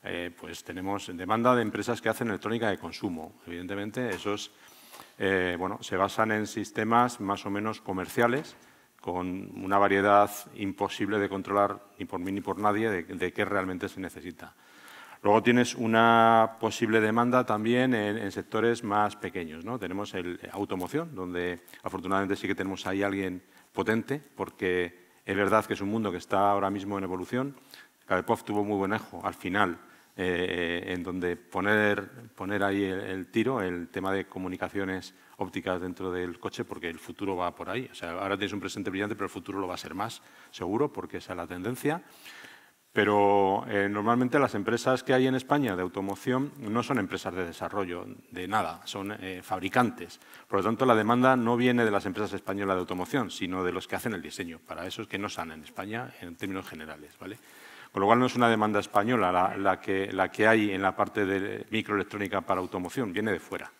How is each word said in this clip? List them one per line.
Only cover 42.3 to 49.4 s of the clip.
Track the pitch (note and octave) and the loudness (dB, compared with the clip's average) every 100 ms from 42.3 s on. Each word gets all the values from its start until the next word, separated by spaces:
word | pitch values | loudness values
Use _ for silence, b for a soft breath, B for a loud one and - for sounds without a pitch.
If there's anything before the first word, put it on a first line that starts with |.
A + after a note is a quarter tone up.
| B B B B _ _ | B B B B _ _
Pero, | G#2 G#2 G#2 G2+ G2+ F#2+ G2 - | 2 4 6 6 6 4 2 0
eh, | G#2 G2+ | 0 0
normalmente | G#2 G#2+ A#2+ B2 D3 | 0 2 4 4 4
las | C3 | 4
empresas | G#2+ G2 A#2 - C3 | 2 0 2 2 2
que | - | 4
hay | C3 | 4
en | C3 | 4
España | C3 B2+ D3 B2+ F2+ | 2 2 2 2 0
de | |
automoción | F2+ G2+ G2 F#2+ B2+ B2+ C#3+ C#3+ | -2 -4 -4 -4 -2 0 -2 -6
no | A2 A2+ | -2 -2
son | A#2+ C3 | 0 -2
empresas | F#2+ F#2+ - | 0 -4 -6
de | F2 | -4
desarrollo | F2 E2 F2 G2+ F#2 F2 G2 G2+ _ | -6 -6 -4 -4 -4 -6 -10 -16 _
de | F2+ F2+ | -10 -2
nada, | G#2+ E2+ E2 | -2 -2 -6
son, | - G2+ G2 | -10 -8 -8
eh, | G#2 F#2 F#2 | -8 -10 -10